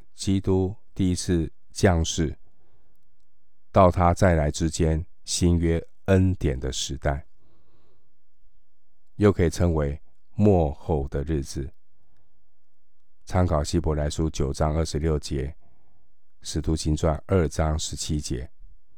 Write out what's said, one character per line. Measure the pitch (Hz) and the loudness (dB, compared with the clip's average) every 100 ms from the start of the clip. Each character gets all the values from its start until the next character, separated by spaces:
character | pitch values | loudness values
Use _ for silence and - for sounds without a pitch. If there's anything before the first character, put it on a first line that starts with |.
| - | -12
基 | - - 95 | -6 0 2
督 | 95 95 92 104 - | 4 2 2 -2 -8
第 | - 95 | 0 2
一 | |
次 | 90 - 87 80 - - | 2 2 2 2 -4 -12
降 | - 101 85 | 2 4 6
世 | 82 - 80 - - - - - - - - - - - - - - | 2 0 0 -2 -12 -12 -14 -14 -14 -14 -14 -14 -14 -14 -14 -14 2
到 | - 92 | 6 8
他 | 87 87 | 8 6
再 | 87 95 | 6 6
来 | 82 73 | 6 2
之 | 73 82 | 2 0
间 | - 80 80 78 - | 2 2 2 -2 -8
新 | - - 87 85 | -6 2 4 4
约 | 82 82 - - - | 4 2 -2 -4 4
恩 | 95 95 90 | 6 6 4
典 | 78 67 | 0 0
的 | 67 | -2
时 | 65 - 69 | -4 -6 -2
代， | 80 69 - - - - - - - - - - - - - - - - - - - - | 0 -2 -4 -12 -14 -14 -14 -14 -14 -14 -14 -14 -14 -12 -12 -12 -12 -12 -12 -12 -10 4
又 | 104 | 4
可 | 95 | 6
以 | 85 | 4
称 | - 87 | 4 2
为 | 80 71 73 - - - | 4 0 -2 -8 -14 -8
末 | - 104 95 78 | 2 6 6 4
后 | 71 - 78 69 | 0 -2 -2 0
的 | 71 | -4
日 | 71 78 | -2 -2
子。 | 67 - 67 - - - - - - - - - - - - - - - - | -2 -6 -8 -10 -14 -14 -14 -14 -14 -14 -14 -14 -14 -14 -14 -14 -14 -14 -2
参 | 95 90 | 2 2
考 | 78 | 2
希 | 76 87 | 2 0
伯 | 80 | 2
来 | 76 73 | 0 0
书 | - 80 | 0 -2
九 | - 69 | 0 -2
章 | 69 78 | 0 0
二 | 78 | 2
十 | 80 76 | 0 0
六 | 78 76 | 0 0
节， | - 71 67 - - - - - - - - - | -2 -4 -4 -6 -12 -14 -14 -14 -14 -14 -14 -12
使 | - 80 | -6 -4
徒 | 73 | 0
行 | 80 - 76 | 0 2 2
传 | 87 73 - | 2 0 2
二 | 95 78 | 2 4
章 | - 78 78 | 2 0 0
十 | - | -2
七 | 73 - 76 | -6 -2 -2
节。 | 71 62 62 - - - - | -2 -6 -6 -12 -12 -12 -12